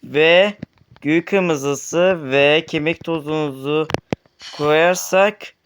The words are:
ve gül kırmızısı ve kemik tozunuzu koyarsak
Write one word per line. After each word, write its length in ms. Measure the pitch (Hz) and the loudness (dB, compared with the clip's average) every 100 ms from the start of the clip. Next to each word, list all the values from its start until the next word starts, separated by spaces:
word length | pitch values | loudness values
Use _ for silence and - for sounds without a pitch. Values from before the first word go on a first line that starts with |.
ve 500 | 123 131 160 175 202 202 - _ _ _ | -6 2 4 6 2 -2 -18 _ _ _
gül 220 | 139 160 | -2 -2
kırmızısı 1080 | 170 202 180 151 139 139 - 160 180 180 139 | 0 -2 0 -2 -2 -4 -4 0 2 0 0
ve 340 | 135 143 151 165 | 2 4 2 0
kemik 360 | 160 151 165 | -4 -4 -4
tozunuzu 840 | - 165 147 156 151 131 135 151 151 - _ - _ _ - - | -4 -6 -4 -4 -4 -6 -4 -2 -2 -6 _ -14 _ _ -20 -6
koyarsak 960 | 147 151 170 180 - 185 202 208 - _ | 0 4 4 0 -2 0 0 -2 -18 _